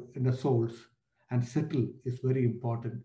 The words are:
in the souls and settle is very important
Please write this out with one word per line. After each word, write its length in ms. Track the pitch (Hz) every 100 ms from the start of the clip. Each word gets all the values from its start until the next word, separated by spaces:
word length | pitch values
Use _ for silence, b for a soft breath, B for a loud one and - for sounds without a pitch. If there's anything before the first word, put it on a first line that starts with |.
| - 135
in 80 |
the 100 | 127
souls 400 | 123 147 117 117 - - _ _ _ -
and 140 | 123 120
settle 440 | 156 156 147 113 - 127
is 160 | 120
very 220 | 131 131 120
important 580 | 117 123 117 117 117